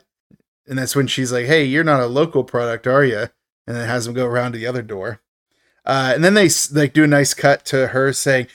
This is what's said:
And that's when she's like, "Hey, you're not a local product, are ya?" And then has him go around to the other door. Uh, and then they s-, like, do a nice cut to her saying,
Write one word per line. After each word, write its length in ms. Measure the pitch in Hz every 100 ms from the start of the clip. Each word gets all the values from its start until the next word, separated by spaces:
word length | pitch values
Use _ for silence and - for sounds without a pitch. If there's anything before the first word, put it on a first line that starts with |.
| _ _ _ _ _ _ -
And 100 | 131
that's 160 | 127 139
when 120 | 131
she's 240 | - 127
like, 140 | 123 120
"Hey, 160 | 160 135
you're 180 | 147
not 160 | 160 139
a 40 | 120
local 360 | 131 160 139
product, 440 | 123 123 120 113 123
are 160 | 139
ya?" 240 | 139 107 113 - _ _ -
And 80 | 120
then 120 | 120
has 200 | 123 117
him 60 |
go 120 | 120 123
around 280 | 120 123
to 40 | 117
the 100 | 117
other 140 | 127
door. 400 | 110 101 101 110 _ _ _ _ _ _ -
Uh, 260 | 135 131
and 100 | 127
then 100 | 175
they 120 | 208 180
s-, 260 | - -
like, 220 | 151 147
do 100 | 156
a 40 | 151
nice 260 | 143 139
cut 320 | - 143 139 -
to 220 | 135 127
her 260 | 131 135
saying, 340 | 123 143 131 123